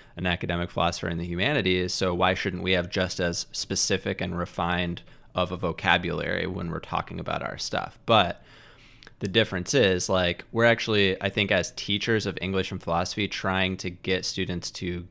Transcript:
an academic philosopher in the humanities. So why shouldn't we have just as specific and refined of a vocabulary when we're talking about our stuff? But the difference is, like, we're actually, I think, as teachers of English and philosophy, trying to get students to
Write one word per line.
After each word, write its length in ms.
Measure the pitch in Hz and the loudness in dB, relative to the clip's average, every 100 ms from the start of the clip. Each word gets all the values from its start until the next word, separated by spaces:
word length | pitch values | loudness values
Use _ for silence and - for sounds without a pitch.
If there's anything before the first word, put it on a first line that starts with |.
| - - | -16 -4
an 100 | 90 | -2
academic 440 | 87 - 85 87 | -2 -2 -2 -2
philosopher 380 | - 85 - 90 | 0 0 0 -4
in 100 | 85 | -4
the 80 | 87 | -4
humanities. 680 | 87 113 147 92 90 90 | -2 0 2 2 2 0
So 220 | - 92 | 0 0
why 200 | 87 92 | 2 2
shouldn't 280 | 95 98 90 | 2 -2 -2
we 100 | 90 | 0
have 160 | 92 87 | 2 2
just 300 | 98 92 - | 0 0 0
as 260 | 87 85 - | 0 -2 -6
specific 680 | - - 95 - 95 101 98 | -6 -4 -2 0 0 -2 -4
and 160 | 92 87 | -4 -4
refined 640 | 87 - 87 87 87 85 - - - | -4 -2 0 0 0 -4 -10 -20 -6
of 180 | - 90 | -2 -2
a 40 | 90 | 0
vocabulary 880 | 87 82 92 87 87 80 78 90 87 | -2 0 2 4 2 -2 -2 -2 -2
when 240 | 92 85 | -4 -4
we're 100 | 82 | -6
talking 400 | - 82 82 87 | -4 -4 -4 -6
about 220 | 82 78 | -4 -4
our 160 | - - | -4 -6
stuff? 400 | - - - - - | -4 -4 -6 -6 2
But 360 | 110 87 - - - - - - - - - | 4 4 -2 -12 -20 -20 -20 -20 -20 -20 -8
the 80 | 101 | 0
difference 460 | 110 107 92 90 | 2 2 0 0
is, 340 | 143 101 92 - | 4 4 4 2
like, 360 | 95 87 87 - | 2 2 0 -4
we're 120 | 113 | 4
actually, 560 | 117 113 - 107 98 92 | 4 4 2 4 4 4
I 80 | 101 | 0
think, 200 | - 101 | 0 2
as 220 | 98 82 - | 2 2 -6
teachers 500 | - 101 - 110 98 | -2 -2 2 0 0
of 100 | 82 | -4
English 300 | 92 95 90 | -2 -2 -2
and 100 | 92 | -4
philosophy, 460 | - 85 90 - 98 | -2 0 0 -2 -2
trying 480 | - 95 95 92 92 | -2 0 2 2 0
to 120 | 92 | -6
get 340 | 90 - 92 - | -6 -2 0 -2
students 440 | - 90 87 - | -4 -2 -4 -6
to 300 | - 92 87 87 | -6 -6 -6 -6